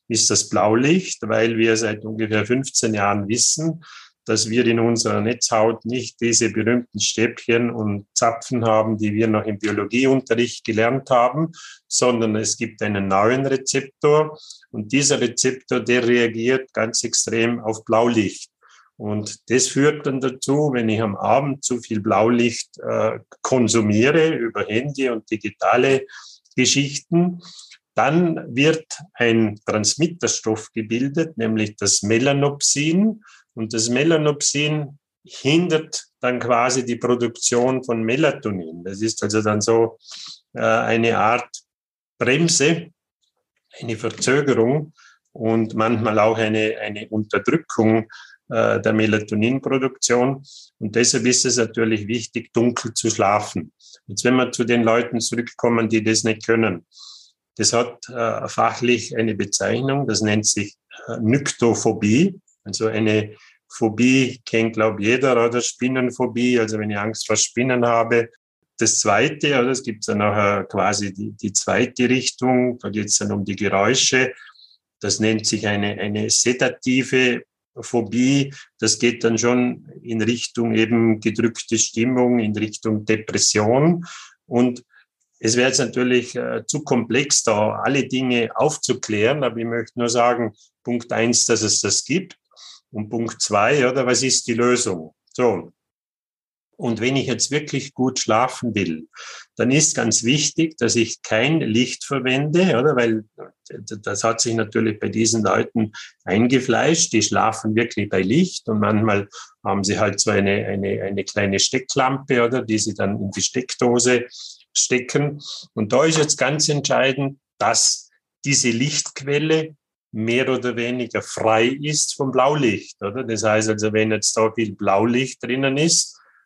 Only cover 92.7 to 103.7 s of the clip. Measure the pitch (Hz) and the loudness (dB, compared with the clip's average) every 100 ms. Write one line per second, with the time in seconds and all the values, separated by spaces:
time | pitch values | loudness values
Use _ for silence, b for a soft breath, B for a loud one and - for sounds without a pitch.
92.7 | B _ 107 107 113 113 - - 104 110 | B _ -10 -6 -6 -6 -4 0 2 4
93.7 | 147 123 135 123 117 131 123 - 117 120 | 4 2 2 0 0 0 0 0 0 2
94.7 | 123 113 87 80 _ _ - 123 92 82 | 2 0 -4 -8 _ _ 0 0 0 -6
95.7 | _ _ _ _ _ _ _ _ _ _ | _ _ _ _ _ _ _ _ _ _
96.7 | - 123 107 120 135 127 110 - 147 151 | -8 -4 -2 0 0 0 -2 -2 -2 -4
97.7 | - - - 131 131 - 110 127 - 123 | -6 -6 -2 -2 0 2 2 2 -2 -4
98.7 | 104 87 80 82 - B B B - 117 | -2 -2 -4 -10 -18 B B B -2 2
99.7 | 143 - - 117 107 113 147 147 - 160 | 2 2 0 0 0 0 0 0 -2 -2
100.7 | - 117 117 113 - - 110 131 160 127 | 0 0 0 -2 -4 -4 0 2 0 0
101.7 | 110 123 - - 139 127 131 147 170 185 | 0 -2 -4 -6 -4 -2 -2 0 2 4
102.7 | 120 143 127 117 110 107 - 95 _ - | 4 2 2 2 0 -4 -16 -20 _ -18